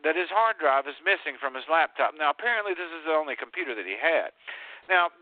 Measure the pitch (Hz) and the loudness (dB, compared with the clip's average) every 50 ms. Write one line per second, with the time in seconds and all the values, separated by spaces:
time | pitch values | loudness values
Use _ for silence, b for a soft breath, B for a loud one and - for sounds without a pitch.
0 | 147 151 160 175 180 165 185 208 226 226 220 - 160 143 135 139 139 143 139 139 | -2 0 0 0 0 0 2 2 2 2 2 2 2 4 4 4 2 -2 -8 -4
1 | 156 185 196 170 - 156 135 120 - 139 127 131 127 139 156 170 - - - - | 0 0 0 0 0 -8 -8 -6 -6 -6 -6 -6 -2 2 4 4 4 2 2 0
2 | 135 107 - 156 151 147 147 - 220 240 240 220 208 208 185 170 180 170 165 165 | 0 0 0 0 0 0 0 0 0 -2 0 0 0 -2 -4 -4 -6 -10 -10 -8
3 | 151 160 156 156 156 147 127 - 135 - - 180 180 143 120 107 95 92 98 107 | -2 0 0 0 0 -2 -6 -8 -8 -10 -6 -6 -6 -6 -4 -6 -6 -6 -6 0
4 | 131 165 165 135 85 - - _ B B B B B B B B B B 185 180 | 0 2 2 2 0 -2 -8 _ B B B B B B B B B B 2 4
5 | 175 170 - _ | 4 2 -2 _